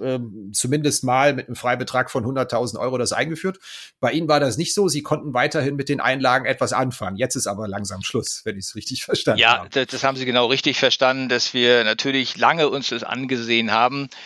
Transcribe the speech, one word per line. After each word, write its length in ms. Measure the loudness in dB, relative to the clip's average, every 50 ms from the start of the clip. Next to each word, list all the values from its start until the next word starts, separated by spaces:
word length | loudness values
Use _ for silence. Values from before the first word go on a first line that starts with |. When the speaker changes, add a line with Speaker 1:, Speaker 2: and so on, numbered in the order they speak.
| -4
Speaker 1:
ähm, 480 | -4 -4 -4 -4 -8 -12 -14 -12 -8 -4
zumindest 520 | -4 -2 0 0 0 0 0 0 0 0
mal 280 | 2 4 6 6 4 4
mit 140 | 2 -4
einem 80 | -8 -8
Freibetrag 560 | -4 -2 0 0 0 -2 -2 0 0 0 0
von 140 | -2 -2 -2
hunderttausend 520 | -2 -2 -2 -2 0 0 -2 -2 -2 -4
Euro 200 | -4 -4 -2 -2
das 160 | -2 -2 -2 0
eingeführt. 460 | -2 -2 -2 -4 -4 -4 -6 -6 -8 -12 -20 -18 -18 -18 -20 _ _
Bei 100 | -2 0
Ihnen 160 | 0 0 2
war 140 | 2 4 4
das 160 | 4 2 0
nicht 160 | 0 -2 -2 0
so, 160 | 0 2 2
Sie 120 | 0 -2
konnten 320 | -2 -2 -4 -4 -4 -2 -2
weiterhin 440 | 0 0 0 0 0 0 0 -2
mit 100 | -2 -2
den 140 | -2 -2 0
Einlagen 420 | 0 0 0 2 2 2 2 2 2
etwas 300 | 0 -2 0 0 0 0
anfangen. 420 | 0 0 -2 -2 -6 -6 -6 -4
Jetzt 220 | -2 -2 -2 -2
ist 100 | -2 -4
aber 220 | -4 -4 -4 -6 -6
langsam 340 | -6 -6 -6 -8 -8 -8 -6
Schluss, 380 | -4 -4 -4 -4 -4 -6 -8 -8
wenn 140 | -8 -8
ich's 180 | -8 -8 -12 -10
richtig 280 | -10 -8 -8 -8 -8 -4
<laughs> 20 |
verstanden 340 | -2 -2 0 2 2 4 4
Speaker 2:
Ja, 200 | 6 6 4 4
Speaker 1:
habe. 100 | 0 -2
Speaker 2:
das, 180 | -2 -2 0
das 160 | -2 -2 -2 0
haben 140 | 0 0
Sie 80 | 0 -2
genau 220 | 0 2 2 4
richtig 300 | 4 2 2 0 0 2
verstanden, 520 | 4 2 2 4 4 4 2 2 2 0 0
dass 240 | 0 0 0 0 0
wir 320 | 4 6 6 6 6 6
natürlich 500 | 4 2 0 0 0 0 0 0 -2 0
lange 320 | 2 4 4 4 4 2
uns 140 | 2 0 0
das 220 | -4 -4 -6 -6 -6
angesehen 680 | -6 -6 -6 -4 -4 -4 -2 0 0 2 2 2 2
haben, 380 | 2 4 4 2 2 -2 -8 -8 -12 -16 -20